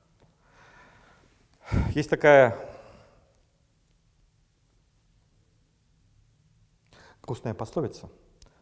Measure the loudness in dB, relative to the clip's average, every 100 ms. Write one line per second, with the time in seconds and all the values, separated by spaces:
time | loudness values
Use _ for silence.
0 | _ _ -20 _ _ -20 -20 -20 -20 -20
1 | -20 -20 -20 _ _ _ -4 -2 -2 -4
2 | -2 2 6 8 6 2 -14 -20 -20 -20
3 | -20 -20 _ _ _ _ _ _ _ _
4 | _ _ _ _ _ _ _ _ _ _
5 | _ _ _ _ _ _ _ _ _ _
6 | _ _ _ _ _ _ _ _ _ -20
7 | -20 -20 -14 -10 -10 -10 -10 -8 -8 -10
8 | -20 -20 -20 -20 -20 _